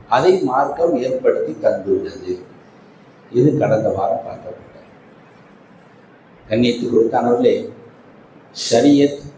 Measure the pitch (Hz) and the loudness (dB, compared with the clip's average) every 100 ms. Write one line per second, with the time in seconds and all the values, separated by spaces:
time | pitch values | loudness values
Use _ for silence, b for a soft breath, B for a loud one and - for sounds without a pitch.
0 | - 127 170 190 135 131 143 151 170 123 | -2 0 2 2 0 0 -2 0 -2 0
1 | - - 120 - - - - - 98 92 | -2 0 0 0 -4 -2 -2 -2 -2 -2
2 | - - 90 90 - - - - - - | -4 -12 -10 -10 -10 -20 -20 -20 -20 -20
3 | - - - 117 147 131 - 107 98 95 | -20 -20 -6 2 2 2 0 0 0 -2
4 | 98 - - - 90 - - - - - | -2 -4 -6 -14 -16 -18 -20 -20 -20 -20
5 | - - - - - - _ - - - | -20 -20 -20 -20 -20 -20 _ -20 -20 -20
6 | - - _ - - 110 120 - - 110 | -20 -20 _ -20 -4 0 0 0 0 2
7 | 117 123 120 120 120 101 - - - - | 2 0 0 2 2 0 -4 -14 -20 -20
8 | - - - - - - - 117 139 143 | -20 -20 -20 -20 -20 -12 0 4 6 6
9 | 143 - - | 4 0 -14